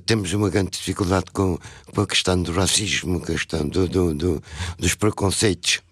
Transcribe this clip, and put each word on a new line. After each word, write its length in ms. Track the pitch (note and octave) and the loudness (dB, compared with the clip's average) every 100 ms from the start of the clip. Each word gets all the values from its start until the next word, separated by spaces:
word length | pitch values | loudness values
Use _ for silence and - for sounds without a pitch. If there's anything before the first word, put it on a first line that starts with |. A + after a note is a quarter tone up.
temos 280 | G2 A2+ F2+ | 0 0 0
uma 160 | G#2 G#2 | 0 2
grande 200 | G2 F2+ | 2 0
dificuldade 560 | - - F#2+ F2+ F#2 - | -2 -4 -2 2 2 2
com, 240 | - F#2+ E2 - - - | 0 0 0 -6 -20 -6
com 60 | - | -2
a 60 | G2+ | 0
questão 360 | - - F2+ | 0 2 2
do 100 | E2 | 0
racismo, 680 | E2+ F2+ - G#2 - E2 F2 | 0 2 0 0 -2 -2 -2
a 80 | D2+ | -2
questão 400 | D#2 - D#2+ D2 | -4 -4 -2 -2
do, 220 | E2+ F2+ | 0 0
do, 240 | F2+ F2 | 2 0
do, 300 | D2 F2 D2 - D#2 E2+ - | 0 0 -2 -6 -8 -8 -2
dos 180 | F2 | -2
preconceitos. 840 | - G#2+ - F#2+ - A2+ F2 - - - | 0 0 0 0 2 2 2 -2 -4 -6